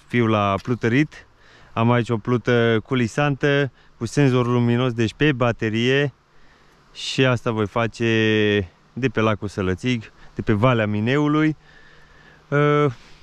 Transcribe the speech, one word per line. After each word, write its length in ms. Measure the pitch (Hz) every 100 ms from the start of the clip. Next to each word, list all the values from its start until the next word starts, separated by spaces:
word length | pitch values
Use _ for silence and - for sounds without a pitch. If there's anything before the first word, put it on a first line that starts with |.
| -
fiu 200 | 123 113
la 280 | 107 101 98
plutărit. 640 | - 120 117 127 156 - - _ - - -
Am 180 | 113 117
aici 200 | 120 110
o 60 | 113
plută 640 | 123 123 127 120 117 110
culisantă 880 | - 127 117 - 147 135 147 143 139 _ _ -
cu 80 | 117
senzor 400 | - 139 127 120
luminos, 460 | 123 120 120 127
deci 220 | 117 110
pe 180 | - 151
baterie. 800 | 123 123 110 113 110 123 139 143 - _ - - _ _ _ _
Și 320 | - - -
asta 260 | 131 120 123
voi 160 | 110 104
face 380 | 120 117 - 117 113 110 107 104 104 95 _ _
de 160 | - 127
pe 120 | 113
lacul 280 | 110 104 104
Sălățig, 640 | - 92 92 127 120 - - -
de 80 | -
pe 100 | 110
Valea 340 | 104 127 120 104
Mineului. 680 | 104 113 143 147 151 156 151 - - - - - - - - -
Ă, 400 | 143 147 147 147 117 - -